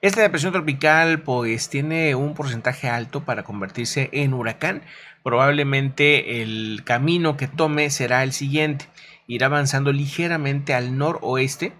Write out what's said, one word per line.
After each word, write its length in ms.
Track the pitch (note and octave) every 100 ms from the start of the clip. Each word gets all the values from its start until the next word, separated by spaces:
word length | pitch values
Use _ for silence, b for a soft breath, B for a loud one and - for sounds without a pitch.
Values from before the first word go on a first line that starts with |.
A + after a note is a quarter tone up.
Esta 200 | G3 G3+
depresión 320 | G#3+ E3 E3+
tropical, 680 | F#3 D3+ C3+ D#3 D#3 E3 D#3+
pues, 460 | D#3 B2+ A#2 A2+ -
tiene 440 | C#3 D3 D#3+ D#3
un 200 | C3 C#3+
porcentaje 540 | D3+ C#3 A#2 B2 C3 B2+
alto 360 | A#2+ A#2 C#3+
para 180 | C#3 A2
convertirse 680 | F#2+ G#2 F#2+ - A#2 - C3+
en 200 | C#3+ C#3
huracán. 500 | C3 A2+ A2 D#3 G3+ B B B B
Probablemente 1160 | C3 A#2+ C3+ D3 C#3 C#3 C3+ C3+ D3 C#3+ - A#2+
el 400 | A2 A2 A2 G#2+
camino 520 | - A#2+ C#3+ F3 E3 C#3+
que 120 | C3+
tome 420 | - D#3 D3+ D3
será 320 | C#3+ B2 B2+
el 100 | C3+
siguiente. 540 | C3+ C#3 D3 D3+ C#3+ - B B B -
Irá 200 | A#2+ C3+
avanzando 460 | D3 C#3 C3+ C#3
ligeramente 800 | C#3 C#3+ - E3+ E3 C#3+ C#3+ C#3
al 240 | B2+ B2 C3
noroeste 760 | D3 E3 - C3 C3+ - E3+